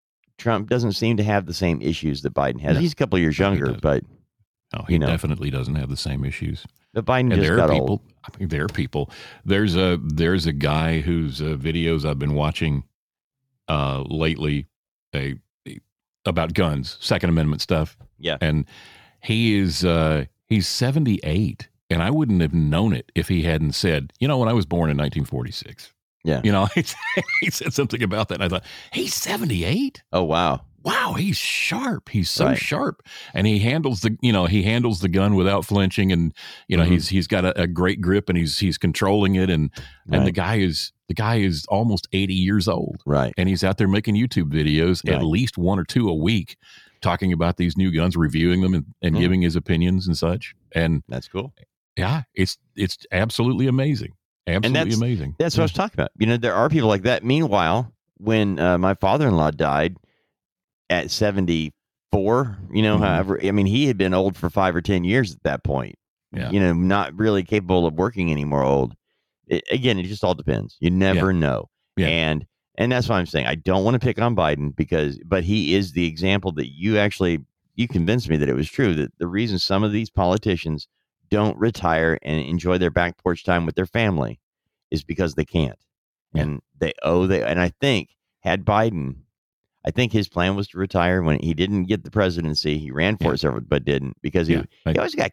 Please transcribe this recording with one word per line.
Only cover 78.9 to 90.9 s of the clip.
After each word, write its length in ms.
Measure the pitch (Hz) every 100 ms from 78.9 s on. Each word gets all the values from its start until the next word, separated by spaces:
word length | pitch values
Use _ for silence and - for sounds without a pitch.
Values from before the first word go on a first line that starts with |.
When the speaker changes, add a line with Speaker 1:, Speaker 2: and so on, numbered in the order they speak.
| 76
Speaker 1:
that 160 | 67 -
the 80 | 87
reason 320 | 98 117 92
some 240 | - 98
of 80 | 107
these 180 | 104 113
politicians 800 | - 90 95 110 87 82 76 - _ _ _ -
don't 280 | 104 107 -
retire 600 | 113 - 87 80 82 -
and 160 | - 78
enjoy 360 | 67 85 87 90
their 140 | 87
back 260 | 87 87 -
porch 260 | 92 85
time 220 | - 87 80
with 100 | 90
their 100 | 92
family 540 | 117 107 80 57 58 _ _ _ _ -
is 120 | 78
because 320 | - 82 85 76
they 100 | 76
can't. 320 | 87 69 50 _ _ _ _ _
Speaker 2:
Yeah. 100 | 78
Speaker 1:
And 180 | 76 69 _ -
they 140 | 80 -
owe, 240 | 69 90 95
they, 160 | 92
and 160 | 57 87
I 120 | 90 -
think 280 | 139 104 - _ _ _
had 240 | - 95 90
Biden, 500 | 104 113 87 67 67 - _ _ _ _ _ -
I 60 |
think 200 | - 120
his 160 | 110 95
plan 260 | 87 90 98
was 120 | 98
to 80 | 87
retire 440 | 95